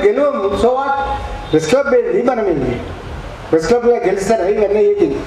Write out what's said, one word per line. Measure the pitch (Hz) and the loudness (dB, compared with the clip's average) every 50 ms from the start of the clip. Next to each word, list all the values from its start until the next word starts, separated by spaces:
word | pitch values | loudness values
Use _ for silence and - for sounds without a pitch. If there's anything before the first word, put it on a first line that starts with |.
| 196 | 2
గెలవము, | 208 214 262 285 285 262 226 196 196 196 202 202 | 2 2 2 2 0 0 0 -2 -2 0 0 2
so | 233 254 | 2 2
what? | 262 277 277 269 277 - - - - - - - - - - | 2 0 0 -2 -2 -2 -4 -4 -6 -6 -8 -10 -12 -4 -2
ప్రెస్ | - 156 156 156 | 0 0 2 2
క్లబ్ | 240 277 285 269 254 247 | 2 2 2 2 2 2
ఏంది, | 226 - - 208 240 262 | 2 2 0 0 0 0
మనం | 254 226 208 196 165 | 0 0 0 0 0
ఏంది? | 139 127 - - - - - - - - - - - - - - - - - | -2 -2 -2 -4 -6 -8 -10 -12 -12 -12 -12 -12 -12 -12 -12 -14 -14 -4 0
ప్రెస్ | - 160 160 - | 0 0 2 2
క్లబ్లో | 240 240 220 233 240 226 - | 0 2 4 2 2 2 2
గెలుస్తారా? | 180 190 196 196 202 226 220 175 185 214 | 0 0 0 0 0 0 2 2 0 0
ఇవన్నీ | 220 208 190 202 214 208 208 | 2 2 2 2 2 4 2
ఏంటి? | 208 - 175 147 139 - - | 2 2 2 0 0 -2 -6